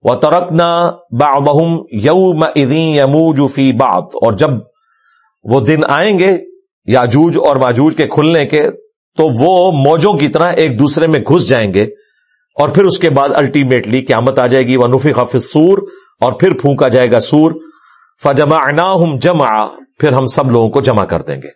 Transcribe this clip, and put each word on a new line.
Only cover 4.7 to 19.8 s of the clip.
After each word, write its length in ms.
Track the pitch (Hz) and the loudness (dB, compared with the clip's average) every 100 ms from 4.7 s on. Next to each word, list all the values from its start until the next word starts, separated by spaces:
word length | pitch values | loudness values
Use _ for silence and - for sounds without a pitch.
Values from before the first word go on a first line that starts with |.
| _ _ _ _ _ _ _ - | _ _ _ _ _ _ _ -2
وہ 140 | 127 | 0
دن 200 | 107 156 - | 2 0 0
آئیں 240 | 143 202 196 | 0 0 0
گے 120 | 185 185 - - _ _ - | 0 0 -6 -20 _ _ -2
یاجوج 460 | 123 120 127 170 151 | 0 2 2 2 2
اور 140 | 147 135 | 0 0
ماجوج 340 | 127 117 151 156 | 0 0 0 0
کے 100 | 147 | -2
کھلنے 340 | - 156 165 143 | 0 0 0 0
کے، 160 | 151 147 - _ _ _ - | 0 -2 -4 _ _ _ -2
تو 60 | 160 117 | -2 2
وہ 180 | 151 185 185 156 | 2 2 2 2
موجوں 360 | 135 165 160 190 | 2 2 0 0
کی 120 | 143 | -2
طرح 200 | 147 175 - | 0 -2 0
ایک 160 | 160 113 | -2 0
دوسرے 260 | 143 - 160 | -2 0 0
میں 140 | 147 | 0
گھس 200 | 104 175 - | 0 0 0
جائیں 220 | 123 107 | -2 0
گے، 120 | 95 107 - _ _ _ _ _ - | -2 -2 -6 _ _ _ _ _ -4
اور 100 | 147 | 0
پھر 140 | 156 196 | 2 2
اس 120 | - | 2
کے 100 | 170 | 0
بعد 180 | 135 139 - | 0 0 0
الٹیمیٹلی 680 | 139 143 135 127 104 123 | 0 -2 0 -2 0 -4
قیامت 340 | 131 113 120 135 | -2 -2 0 0
آ 80 | 123 | 0
جائے 180 | 131 123 | 0 2
گی۔ 80 | 127 | 0
وَنُفِخَ 420 | 120 127 143 120 123 | 2 2 0 0 -2
فِي 120 | 127 | -4
الصُّورِ، 400 | - 151 165 196 - - _ _ | -2 0 2 2 -2 -20 _ _
اور 100 | 123 123 | -4 0
پھر 180 | 185 165 | 0 0
پھونکا 300 | 143 139 135 | -2 2 2
جائے 200 | 123 123 | 4 2
گا 80 | 117 | 0
سور۔ 280 | - 151 156 160 - _ _ _ _ _ | 2 2 2 -2 -16 _ _ _ _ _
فَجَمَعْنَاهُمْ 880 | 147 135 147 156 135 147 180 190 170 139 | -2 0 0 0 0 0 0 0 -2 0
جَمْعًا، 420 | 170 170 131 107 107 - | -2 0 0 0 -4 -8